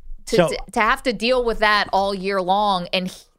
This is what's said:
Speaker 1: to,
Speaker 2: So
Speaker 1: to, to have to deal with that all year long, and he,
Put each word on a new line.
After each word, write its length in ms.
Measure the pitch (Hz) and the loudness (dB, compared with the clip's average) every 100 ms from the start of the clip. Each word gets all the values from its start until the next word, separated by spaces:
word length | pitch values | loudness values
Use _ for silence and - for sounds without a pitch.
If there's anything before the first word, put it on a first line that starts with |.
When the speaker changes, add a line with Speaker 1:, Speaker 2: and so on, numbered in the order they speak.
| - - - | -12 -12 0
Speaker 1:
to, 100 | 214 | 2
Speaker 2:
So 120 | 165 | 2
Speaker 1:
to, 100 | - - | 0 -6
to 80 | 240 | 0
have 220 | 214 269 | 2 2
to 80 | 262 | 0
deal 300 | 208 226 254 | -2 0 0
with 160 | 233 214 | 0 2
that 280 | 214 208 190 | 2 2 2
all 220 | 190 196 | 0 0
year 280 | 196 190 196 | -2 -2 -2
long, 460 | 180 196 208 185 175 | 0 2 2 0 -2
and 160 | 185 185 | -4 -4
he, 140 | - - | -10 -20